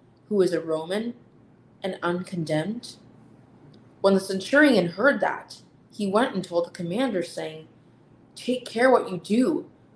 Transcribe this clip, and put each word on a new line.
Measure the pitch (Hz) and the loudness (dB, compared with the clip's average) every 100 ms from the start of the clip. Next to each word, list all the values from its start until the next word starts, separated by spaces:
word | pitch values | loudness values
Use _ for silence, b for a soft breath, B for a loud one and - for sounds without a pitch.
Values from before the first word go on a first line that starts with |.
| _ _ - | _ _ -4
who | 208 | 2
is | 175 | 2
a | 165 | 2
Roman | 160 156 165 202 233 - _ _ _ _ _ _ | -2 -4 -2 -4 -4 -10 _ _ _ _ _ _
and | 196 185 | -8 -4
uncondemned?' | 175 175 180 175 151 156 165 240 - - - - - - - - - - - _ | -4 -4 -4 -6 -2 -2 -2 -6 -10 -20 -20 -20 -20 -20 -20 -20 -20 -20 -20 _
When | 196 | 2
the | 196 | 4
centurion | 190 190 - 277 294 220 175 | 0 -6 0 4 6 6 2
heard | 185 262 220 | 2 2 2
that, | 160 - - - - _ _ | -2 -4 -12 -20 -20 _ _
he | - 202 | -6 -2
went | 208 262 190 | 0 0 -2
and | |
told | 180 175 170 | -2 -2 -2
the | |
commander, | - 170 202 262 185 | -6 -6 -2 -2 -2
saying, | 165 - 156 156 156 _ _ _ _ _ _ - | -6 -8 -10 -12 -20 _ _ _ _ _ _ -14
'Take | - 247 | -4 -4
care | - 226 262 | -4 2 4
what | 240 - | 4 2
you | 185 | -8
do, | - 220 240 156 - _ _ | 0 2 4 0 -4 _ _